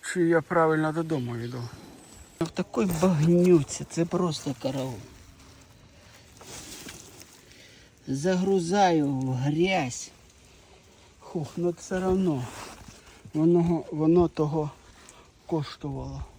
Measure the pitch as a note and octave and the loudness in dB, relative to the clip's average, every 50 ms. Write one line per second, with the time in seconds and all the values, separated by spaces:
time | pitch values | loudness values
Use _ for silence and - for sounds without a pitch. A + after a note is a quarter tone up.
0 | - - - F3+ E3+ E3 E3+ E3 D3 - F3+ E3+ D#3+ D#3+ D#3+ D#3 D#3 D#3 D3+ E3 | -10 -6 -2 0 2 4 4 2 2 2 2 2 4 4 4 2 0 0 -2 -4
1 | E3 D#3+ D#3+ C#3+ B2 A#2+ A#2+ A#2 A#2 A#2+ B2+ B2 A#2+ A#2 - - - - - - | -2 -2 -2 -2 -2 -4 -6 -6 -6 -8 -8 -8 -10 -10 -14 -18 -20 -20 -20 -20
2 | - - - - - - - - E3 E3 - - F#3+ - - B3 A3 F#3 F3 D#3 | -20 -20 -20 -20 -20 -20 -6 -6 -6 -4 -4 -6 -8 -4 -2 -2 0 0 0 2
3 | F3+ F#3+ F3+ D3 D3+ E3+ E3+ F3 F3+ F3+ F3+ D#3+ C#3 - - - D3 - - E3 | 2 2 4 4 4 4 6 6 6 6 6 6 4 0 -8 -12 -12 -8 -4 -4
4 | E3 E3+ - F3 F#3 E3+ D3+ - - C#4+ C#4 - - - C3+ C3+ C3 C3 A#2+ G2+ | -4 -2 0 -2 -2 -2 -4 -4 -6 -8 -8 -6 -6 -6 -4 -4 -6 -6 -8 -12
5 | - - - - - - - - - - - - - - - - - - - - | -14 -18 -20 -20 -20 -20 -20 -20 -20 -20 -20 -20 -20 -20 -20 -20 -20 -20 -20 -20
6 | - - - - - - - - - - - - - - - - - - - - | -20 -20 -20 -20 -20 -20 -20 -20 -20 -16 -16 -16 -14 -16 -16 -16 -16 -16 -16 -18
7 | - - - - - - - - - - - - - - - - - - _ _ | -20 -20 -20 -20 -20 -20 -20 -20 -20 -20 -20 -20 -20 -20 -20 -20 -20 -20 _ _
8 | - - C3+ C3+ D3 F#3 F#3 F3+ F#3 G3 G3 F#3+ E3+ E3 F3+ G3+ G3 F3+ E3+ D#3+ | -8 -6 -6 -2 0 0 0 2 2 2 2 2 2 0 2 4 4 4 4 4
9 | D3 C#3 C#3 C3 C3 C3 C3 B2 C3 C#3+ D3 D#3+ F3 F#3+ F#3+ F3 C#3+ B2+ - - | 2 0 0 -2 -2 -2 -2 0 0 0 2 2 2 2 2 0 -2 -4 -6 -10
10 | - - - - - - - - - - - - - _ - - _ - - - | -14 -16 -18 -20 -20 -20 -20 -20 -20 -20 -20 -20 -20 _ -20 -20 _ -20 -20 -20
11 | - - _ _ - - - F3 D3 - - F3 E3+ F3 E3+ - - - F#3+ F#3 | -20 -20 _ _ -20 -10 -8 -8 -8 -8 -6 -4 -4 -4 -4 -4 -10 -6 -6 -2
12 | F#3 F#3 F#3 F#3+ F#3+ F3 D3+ B2+ B2+ A2+ - - - - - - - - - - | 0 0 2 2 2 0 0 -2 -4 -8 -10 -14 -16 -16 -18 -18 -20 -20 -20 -20
13 | - - - - - - - D3+ D#3+ E3+ F3 F3 E3+ E3+ E3+ D#3+ - - F3 D3+ | -20 -20 -20 -20 -20 -8 -2 2 4 4 4 4 4 2 0 0 -2 -6 -4 0
14 | D#3 D#3+ E3+ F3+ E3+ D#3+ - - D#3 D3 D3 D#3+ D3+ D3 - - - - - - | 2 4 6 6 4 2 2 -2 -2 0 0 -2 -4 -4 -8 -14 -20 -20 -20 -20
15 | - - - - - - _ _ _ - E3+ D#3+ C#3+ - - - - C#3+ C3+ C3+ | -20 -20 -20 -20 -20 -20 _ _ _ -4 -4 -4 -4 -6 -10 -12 -10 -10 -8 -8
16 | C3 C3+ C3+ C#3 C#3 - - | -10 -10 -10 -12 -12 -14 -16